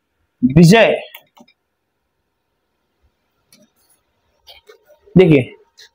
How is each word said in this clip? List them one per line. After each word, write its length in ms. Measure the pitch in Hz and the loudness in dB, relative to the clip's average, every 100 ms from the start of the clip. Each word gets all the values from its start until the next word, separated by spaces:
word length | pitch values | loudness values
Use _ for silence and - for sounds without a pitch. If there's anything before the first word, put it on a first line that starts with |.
| _ _ _ _ | _ _ _ _
विजय। 560 | 127 147 170 226 175 - - - _ _ _ _ _ _ _ _ _ _ _ _ _ _ _ _ _ _ _ _ _ _ _ _ _ _ _ _ _ _ _ _ - - _ _ _ _ _ 180 | -4 2 2 2 0 -4 -12 -20 _ _ _ _ _ _ _ _ _ _ _ _ _ _ _ _ _ _ _ _ _ _ _ _ _ _ _ _ _ _ _ _ -20 -20 _ _ _ _ _ -2
देखिए, 380 | 175 143 123 - _ _ - | 0 0 -4 -14 _ _ -12